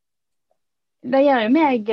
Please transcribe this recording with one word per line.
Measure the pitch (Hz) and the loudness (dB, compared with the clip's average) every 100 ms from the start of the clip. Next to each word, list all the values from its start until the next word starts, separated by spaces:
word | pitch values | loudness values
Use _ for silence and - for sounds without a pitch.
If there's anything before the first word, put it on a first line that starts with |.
| _ _ _ _ _ _ _ _ _ _ | _ _ _ _ _ _ _ _ _ _
Det | 254 269 | -2 0
gjør | 285 247 | 2 2
jo | 220 | 0
meg, | 311 294 247 214 | 0 0 -2 -2